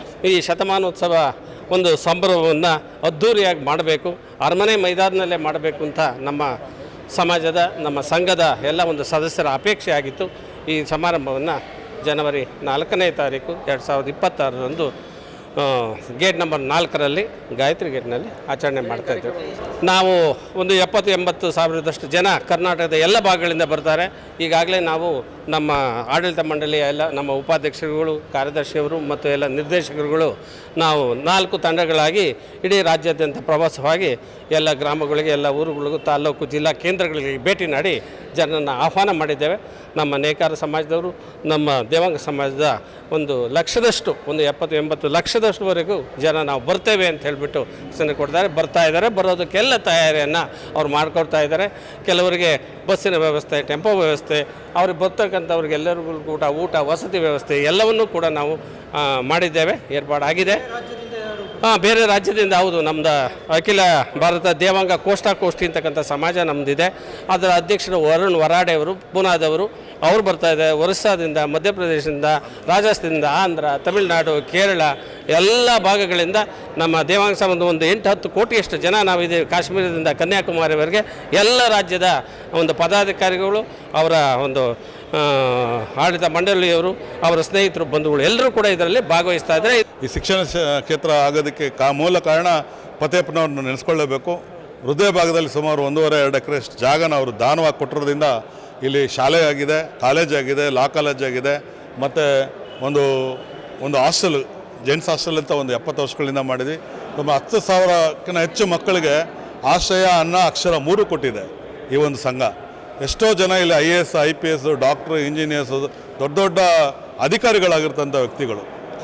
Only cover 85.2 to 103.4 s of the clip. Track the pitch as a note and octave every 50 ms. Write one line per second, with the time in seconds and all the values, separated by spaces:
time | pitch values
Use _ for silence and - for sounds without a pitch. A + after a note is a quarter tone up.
85.2 | D3 D3 C#3 C3+ C3 B2+ B2 B2 B2 A#2 A#2 A2+ G#2+ F#2 - B2+ D3+ F3+ F3 E3+
86.2 | F3 E3 D#3 E3+ F3+ G3 G3 F#3 F3+ F3 E3+ E3 E3+ F3+ F#3+ - - - - -
87.2 | - E3 E3+ D#3+ D#3+ - F#3 G3 G3 F#3+ - E3 E3 C#3+ C3 D#3 D3+ D3+ D3 C#3+
88.2 | C3+ F3 A3+ A#3 C4 C4 - A3+ G#3 G#3 F#3 E3 E3+ E3+ G3 B3+ A3+ D#3 E3 E3+
89.2 | F3 F#3 F3 D#3+ - - D#3+ D#3+ - A3+ B3 A#3 G#3+ - - - C3+ B2 - -
90.2 | - - F#3+ F#3+ F3 C#3 - F3 E3 D3 C#3+ C#3 - - D#3+ D3 - D#3+ D3+ D3
91.2 | C#3+ C#3+ D3 D#3 D3+ D3 C#3 - D3+ C3+ C3 - C3 C#3 C#3 C#3+ D#3 F3 F3+ F3
92.2 | D#3+ E3 D#3 D#3+ F3 F3+ E3+ D#3 C#3 - - - - - - - D3+ D3+ F3 F3+
93.2 | F3 F3 D3+ E3 D#3+ D3+ C#3+ C#3 C3+ B2+ C3 C3 - - E3 D#3+ D3+ C3+ C3 C3+
94.2 | - F3 F3 F3 - - - - - - - - - B2 D3 D3 G3+ G3+ E3+ F3+
95.2 | E3 E3+ E3 E3+ E3 C#3 - D3 D3+ D#3 D3+ C#3+ C#3 C#3 C#3+ D#3 D#3+ D3+ D3+ D3
96.2 | C#3+ C#3 C#3 C3+ C3 - D3 C#3 A#2+ - - - B2 C3 D3 D#3 E3 D#3+ D3+ C#3+
97.2 | C3+ B2 A2 G2+ A#2 C3 D3+ E3 D#3+ D3+ C#3 - D3 C3 - D3+ C#3+ C#3+ C#3+ D3
98.2 | D3+ C#3+ B2+ A2+ - - - - - - - - B2+ C3+ C#3 C#3 C#3 B2 - -
99.2 | C3 C#3 D#3+ E3 D#3+ D3+ D3 C#3 C#3+ C#3+ D#3 D#3 D#3+ D3+ - - - B2+ - E3
100.2 | E3+ D3+ D3+ C#3+ C3+ B2+ C#3 C#3 C#3+ C#3+ C3 B2+ C3 C#3+ - D#3 D3 D3 C#3 C3
101.2 | C#3 C3 B2 B2+ B2+ C#3 C#3+ C#3+ C#3+ - - - - - - B2+ C3+ C#3 C3 D#3+
102.2 | D3+ C#3+ C#3 C3+ C3+ C3 - - - - - - B2+ C#3 D3 D3 C#3 C3+ C3+ C3
103.2 | C3 C3 C3 B2+